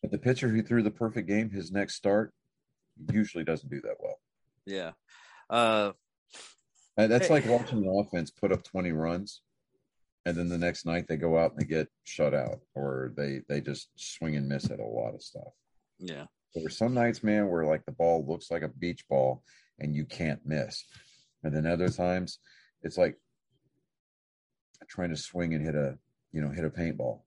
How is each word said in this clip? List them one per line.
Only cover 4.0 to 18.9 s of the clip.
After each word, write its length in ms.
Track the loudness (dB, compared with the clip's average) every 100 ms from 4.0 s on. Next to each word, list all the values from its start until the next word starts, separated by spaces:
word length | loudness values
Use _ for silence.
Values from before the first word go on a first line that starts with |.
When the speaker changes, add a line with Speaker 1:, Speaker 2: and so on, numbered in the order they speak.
| -6 -8 _ _ _ _ -8
Speaker 2:
Yeah. 260 | -6 -8 -12 _ -20 -20 -20 _
Uh, 420 | 4 4 4 2 -2 _ _ _ -20 -20 _ _ _ _ 2
Speaker 1:
And 140 | 6
that's 160 | 6 6
Speaker 2:
hey. 60 |
Speaker 1:
like 140 | 4 6
watching 340 | 2 2 0
the 80 | 2
offense 420 | 2 2 -2 -4
put 220 | _ 2
up 100 | 2
twenty 280 | 0 -4 0
runs, 480 | 0 0 -2 -6 -14 _ _ _ _ _ _ _ _ -4
and 120 | -2
then 100 | 0
the 100 | 0
next 280 | 0 -2 -2
night 220 | -2 -2
they 100 | 0
go 200 | 4 4
out 140 | 4
and 80 | 2
they 60 | 0
get 240 | 0 -2 _
shut 300 | -16 0 2
out, 280 | 2 -2 -6 _
or 400 | -6 -4 -4 -6 -4
they, 240 | -4 -4 -4
they 100 | -4
just 300 | -4 -8 -10 -16
swing 420 | -14 -6 -4 -2
and 100 | -2
miss 240 | -2 -2
at 80 | -4
a 40 |
lot 300 | -4 -4 -4
of 80 | -8
stuff. 320 | -14 -16 -18 _ _ _ _ _
Speaker 2:
Yeah. 260 | -12 -10 -12 _ _
Speaker 1:
There 120 | -8 -8
are 40 |
some 240 | -2 0
nights, 280 | 2 2 2
man, 280 | 2 2 2
where, 160 | 2 2
like, 200 | 0 -2
the 60 |
ball 340 | 2 4 4 0
looks 240 | -6 -4
like 120 | -6
a 80 | -6
beach 360 | -4 -6